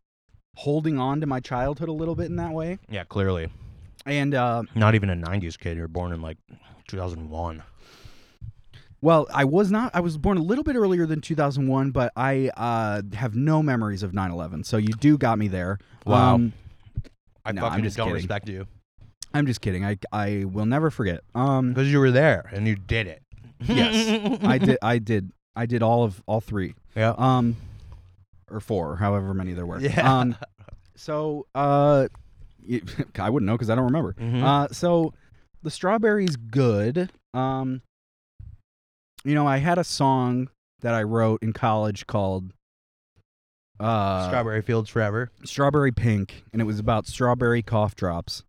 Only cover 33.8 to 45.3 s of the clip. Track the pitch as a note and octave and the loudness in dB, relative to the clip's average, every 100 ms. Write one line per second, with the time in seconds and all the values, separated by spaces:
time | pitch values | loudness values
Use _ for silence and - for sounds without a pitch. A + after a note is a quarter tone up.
33.8 | B2+ D3+ A2 - A#2 B2 B2+ C#3+ C#3+ - | 2 0 -2 -4 -4 0 2 2 0 -2
34.8 | F3 E3+ D#3+ - _ - _ - E3 - | 2 2 0 -4 _ -20 _ -14 -12 -6
35.8 | F#3 A3 G#3+ G#3 F#3 C3 A2+ B2+ B2 G#2 | -2 2 2 2 2 -2 -2 2 4 4
36.8 | G#2+ E3+ F3+ - _ B2 C3 C3 C3 B2+ | 2 0 -4 -8 _ -4 -2 -2 -4 -6
37.8 | - _ _ _ _ - - - _ _ | -10 _ _ _ _ -20 -20 -20 _ _
38.8 | _ _ _ - C3+ D3+ D3 C3+ D#3 F3 | _ _ _ -10 -2 0 2 2 2 0
39.8 | E3 - C3+ C3 B2 B2 C3 _ _ _ | 0 0 2 2 2 0 -4 _ _ _
40.8 | A#2 A#2 G#2+ A2+ A2 A2 A2 G#2+ A#2+ A2 | -2 -2 0 2 2 2 -2 -2 0 2
41.8 | G#2+ G2+ - A2 F#2+ F#2 F#2+ - _ _ | 0 -4 -4 -2 0 -2 -6 -14 _ _
42.8 | _ _ _ _ _ _ _ _ _ - | _ _ _ _ _ _ _ _ _ -6
43.8 | B2+ A2 G2 F#2 F#2 F2+ A2+ G#2+ G#2+ A2+ | -2 0 0 0 -2 -2 -2 -2 0 -2
44.8 | G#2 A#2 G#2+ G#2+ B2 | 0 -2 0 -2 -6